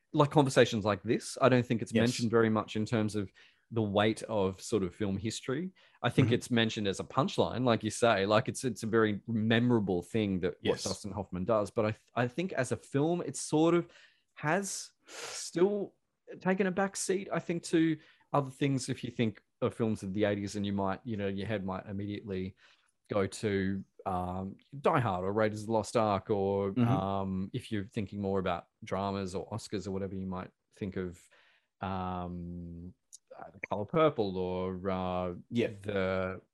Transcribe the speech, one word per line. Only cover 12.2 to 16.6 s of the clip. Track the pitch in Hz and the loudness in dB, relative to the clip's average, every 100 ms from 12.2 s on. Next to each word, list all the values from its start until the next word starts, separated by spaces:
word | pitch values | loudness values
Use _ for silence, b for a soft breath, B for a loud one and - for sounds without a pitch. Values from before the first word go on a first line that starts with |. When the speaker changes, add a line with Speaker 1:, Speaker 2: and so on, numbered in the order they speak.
Speaker 1:
I | 123 | -2
think | - 185 | -2 -4
as | 127 127 | -2 -2
a | 117 | -4
film, | - 139 156 175 143 | -2 -2 0 0 -4
it's | 143 | -8
sort | - 156 165 | 0 4 4
of | 175 170 b b b b - | 4 0 b b b b -6
has | 147 180 196 - - _ - | -2 0 -2 -8 -12 _ -20
still | - - - - 170 190 208 185 - _ _ - 147 | -14 -12 -10 -6 2 2 2 -6 -10 _ _ -20 -4
taken | 185 190 | 0 2